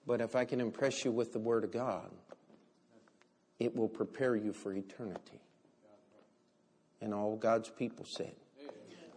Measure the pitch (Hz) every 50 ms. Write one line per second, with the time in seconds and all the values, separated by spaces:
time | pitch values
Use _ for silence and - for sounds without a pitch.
0 | _ - 120 113 117 113 - 127 123 123 139 123 123 110 110 - 139 135 - -
1 | - 135 113 117 117 113 - 113 110 117 117 113 107 90 - 117 127 127 98 87
2 | 58 50 - - - - - _ _ _ - - - _ _ _ _ _ - 113
3 | - - _ _ - _ _ _ _ _ _ _ 117 117 113 123 110 107 - -
4 | 110 104 - - 135 127 120 107 107 107 101 - - 101 95 98 98 98 - -
5 | 120 101 87 90 - - - - - _ _ _ _ _ _ _ _ - 104 -
6 | _ _ _ - - _ _ _ _ _ _ _ _ _ _ _ _ _ _ _
7 | 110 107 104 101 104 107 110 110 117 113 113 113 113 - - - 127 113 - -
8 | - - - - - - - - - - _ - - - - - - - - -
9 | - - -